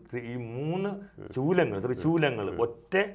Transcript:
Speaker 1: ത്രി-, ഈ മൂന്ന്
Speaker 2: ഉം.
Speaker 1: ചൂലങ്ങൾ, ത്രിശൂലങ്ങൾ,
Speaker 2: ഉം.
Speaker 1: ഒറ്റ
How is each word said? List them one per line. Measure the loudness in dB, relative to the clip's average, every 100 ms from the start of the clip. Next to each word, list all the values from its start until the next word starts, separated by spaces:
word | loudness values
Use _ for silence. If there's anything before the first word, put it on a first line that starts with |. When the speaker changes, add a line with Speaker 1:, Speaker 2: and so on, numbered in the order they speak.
| -8
Speaker 1:
ത്രി-, | -8
ഈ | -6 -8
മൂന്ന് | -6 -4 -2 -2 -2
Speaker 2:
ഉം. | -4 -10 -16 -8
Speaker 1:
ചൂലങ്ങൾ, | -2 2 4 4 2 -2
ത്രിശൂലങ്ങൾ, | 0 2 4 4 2 -2
Speaker 2:
ഉം. | 0
Speaker 1:
ഒറ്റ | 0 -2 -2 0 0